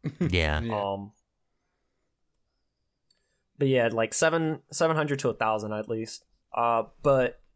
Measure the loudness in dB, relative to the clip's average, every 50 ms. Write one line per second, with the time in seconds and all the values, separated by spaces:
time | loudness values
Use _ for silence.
0 | -12 -12 -6 -4 -2 0 2 2 2 2 0 -2 -2 -2 -4 -4 -2 -4 -4 -6
1 | -8 -12 -16 _ _ _ _ _ _ _ _ _ _ _ _ _ _ _ _ _
2 | _ _ _ _ _ _ _ _ _ _ _ _ _ _ _ _ _ _ _ _
3 | _ _ _ _ _ _ _ _ _ _ _ 0 2 2 4 4 4 4 2 2
4 | 0 0 2 2 2 2 2 2 0 0 -2 -4 -8 _ -2 0 2 2 2 0
5 | 0 -2 -2 -2 -2 -2 -2 0 -2 0 0 -2 -2 -4 -6 -6 -6 -6 -6 -6
6 | -6 -8 -12 -16 -18 _ _ _ _ _ -4 -2 0 2 2 0 -2 -4 -10 _
7 | 0 2 2 2 2 0 -4 -8 _ _ _